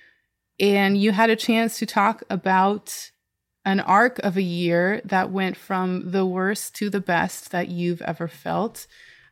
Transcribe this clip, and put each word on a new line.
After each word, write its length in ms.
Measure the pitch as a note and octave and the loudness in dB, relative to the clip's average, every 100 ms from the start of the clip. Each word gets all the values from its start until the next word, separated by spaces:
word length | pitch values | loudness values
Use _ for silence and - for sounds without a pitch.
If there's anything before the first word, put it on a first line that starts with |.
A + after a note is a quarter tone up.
| _ _ _ _ _ - | _ _ _ _ _ 0
and 380 | G3+ G3 G3 G3+ | 2 4 4 4
you 160 | G#3 | 2
had 160 | G3+ A3+ | 4 2
a 80 | A3 | 2
chance 420 | - A3+ A3+ - | 2 0 0 -2
to 60 | A3 | -4
talk 380 | - G3+ A3+ - | 0 2 0 -4
about 840 | F#3+ F#3+ F#3+ G3 G#3 - - - _ _ _ _ _ | -4 2 4 4 0 -6 -14 -14 _ _ _ _ _
an 160 | - G3 | -2 0
arc 400 | - G3 B3 B3 | 4 4 4 2
of 160 | G3+ F#3 | -2 -2
a 60 | |
year 600 | F3+ F3 F3 E3+ F3+ A3 G3+ | -2 0 2 2 2 0 -2
that 260 | F#3+ - | -2 0
went 240 | F#3+ F#3+ F#3+ | -2 -4 -6
from 560 | - F#3+ F#3 F#3 F3+ | -6 -2 -2 -2 -2
the 140 | F#3+ F#3 | -2 0
worst 500 | F#3 F#3 G#3 - - | 0 -2 -4 -8 -6
to 140 | G#3 | -4
the 100 | G3 | -4
best 520 | F#3+ E3+ F3+ - - | 0 0 0 -6 -8
that 180 | F3+ F3 | -6 -4
you've 320 | F3 F3 E3+ | -4 -2 -4
ever 260 | - D#3+ E3+ | -6 -8 -8
felt, 580 | - F3 E3+ A3 - - - - - _ | -8 -6 -4 -4 -8 -20 -20 -20 -20 _